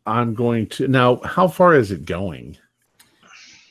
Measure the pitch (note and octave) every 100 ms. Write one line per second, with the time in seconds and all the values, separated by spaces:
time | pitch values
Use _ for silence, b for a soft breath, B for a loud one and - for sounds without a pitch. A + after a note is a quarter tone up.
0 | - A2+ A#2+ A2 A#2+ A#2 G#2 - C3+ C3
1 | B2 B2 - - F3+ - F3+ D#3 G2+ F#2
2 | D#2 F2 F#2+ C2+ A#1+ - _ _ _ _
3 | _ _ B B B B B